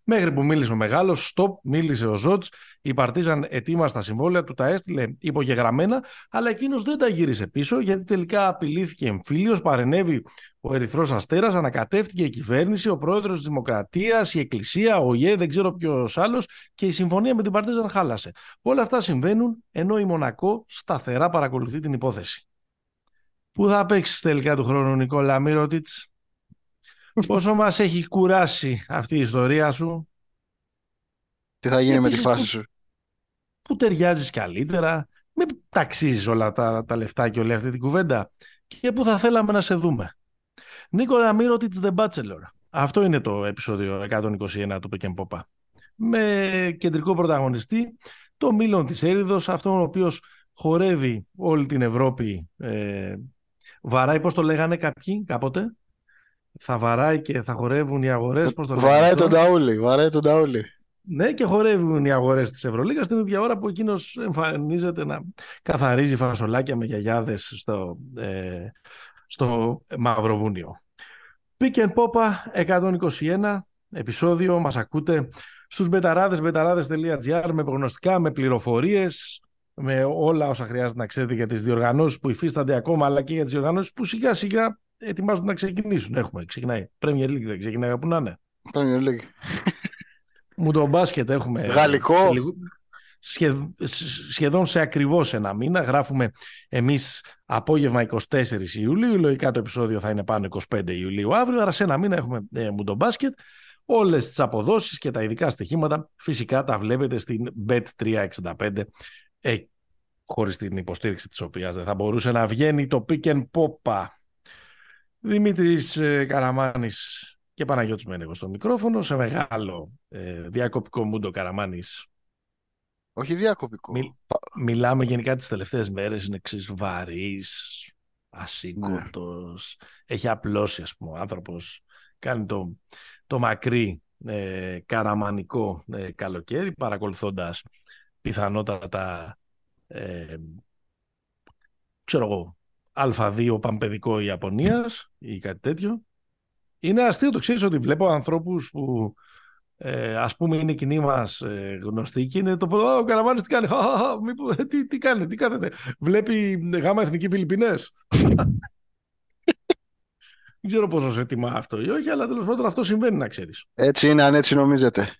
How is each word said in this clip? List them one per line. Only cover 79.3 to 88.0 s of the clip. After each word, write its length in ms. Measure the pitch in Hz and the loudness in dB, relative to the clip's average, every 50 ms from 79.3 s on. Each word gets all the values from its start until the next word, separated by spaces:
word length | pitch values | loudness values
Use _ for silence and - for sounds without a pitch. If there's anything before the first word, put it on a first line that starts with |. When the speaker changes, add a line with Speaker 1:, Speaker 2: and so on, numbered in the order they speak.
| - - - _ _ _ _ _ _ | -16 -18 -20 _ _ _ _ _ _
Speaker 1:
με 300 | - 143 135 135 131 131 | -8 -4 -2 0 2 2
όλα 440 | 139 156 170 156 156 165 156 151 | 0 0 2 2 2 2 2 2
όσα 180 | 139 135 131 123 | 0 -2 -2 -4
χρειάζεται 340 | 110 120 123 123 120 113 120 | -4 -2 -2 -2 -2 -2 -4
να 60 | 117 | -8
ξέρετε 280 | 104 - 139 131 117 123 | -6 -4 -4 -2 -2 0
για 140 | 113 117 | -2 -2
τις 160 | 110 120 110 107 | -2 -2 -2 0
διοργανώσεις 560 | 120 120 117 117 120 123 143 160 151 127 - | 0 2 4 4 4 4 4 4 2 2 0
που 100 | - 139 | -2 -2
υφίστανται 460 | 117 - - 160 123 151 139 131 139 | -2 -2 -2 -2 -2 -2 0 0 0
ακόμα, 300 | 123 117 160 170 156 143 | 0 0 0 2 2 2
αλλά 160 | 139 139 143 | 2 2 0
και 120 | 139 131 160 | 0 -2 -2
για 100 | 160 151 | -4 -2
τις 80 | 127 | -2
διοργανώσεις 420 | 131 143 139 151 170 190 190 - - | -2 -2 0 0 0 0 -2 -4 -6
που 120 | - 240 | -8 -6
σιγά 280 | 170 - 226 233 262 220 | -6 -4 0 0 0 2
σιγά 460 | 175 202 202 202 220 226 226 220 - _ _ _ | 0 0 0 0 0 0 0 -2 -6 _ _ _
ετοιμάζονται 500 | _ 226 220 196 175 190 202 208 175 175 | _ -10 -8 -6 -4 0 0 0 0 0
να 60 | 202 196 | -2 -2
ξεκινήσουν. 640 | 175 190 196 180 190 214 214 202 147 98 101 117 | -2 -4 -4 -4 -4 -2 0 0 -2 -2 -2 -2
Έχουμε, 300 | 131 113 - - 90 85 | -4 -4 -4 -6 -10 -12
ξεκινάει 420 | 85 - 127 123 123 120 107 92 - _ _ | -12 -10 -8 -6 -4 -4 -4 -6 -8 _ _
Premier 300 | - 151 147 139 135 131 | -2 0 0 0 0 0
League, 160 | 143 135 110 | -2 -4 -4
δεν 140 | 107 104 90 | -6 -8 -6
ξεκινάει, 320 | 98 113 110 117 123 123 | -6 -6 -4 -2 -2 -2
όπου 160 | 123 120 | -2 -2